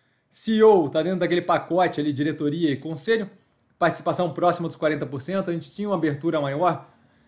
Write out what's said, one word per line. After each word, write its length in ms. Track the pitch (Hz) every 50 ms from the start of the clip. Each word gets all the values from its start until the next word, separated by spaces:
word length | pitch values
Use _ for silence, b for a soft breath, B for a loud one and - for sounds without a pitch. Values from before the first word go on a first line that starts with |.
| b b b b b b
C 240 | - - - - 220
E 80 | 214 220
O 260 | 220 214 185 156 135
tá 140 | - 160 156
dentro 180 | 175 190 180
daquele 220 | 175 170 175 175 175
pacote 580 | 180 175 151 - - 165 180 180 165 - -
ali, 140 | 147 151 143
diretoria 560 | 127 147 151 151 156 147 147 147 170 170 151
e 60 | 139
conselho. 540 | 131 - 160 160 151 - 214 226 226 208 196 - - _ _ _ _ _ _ _ -
Participação 540 | 175 160 - - - 175 151 - 180 175 -
próxima 340 | - 170 175 170 - 170
dos 100 | 160 -
quarenta 280 | - 160 151 156 147 151
por 160 | 127 143 131
cento. 300 | - - 190 196 190 185
A 20 | 170
gente 180 | 165 160 -
tinha 160 | - - 202
uma 100 | 208 196
abertura 440 | 175 156 160 143 143 160 165 160 156
maior, 480 | 143 139 139 147 175 175 160 - b b b b b b b b b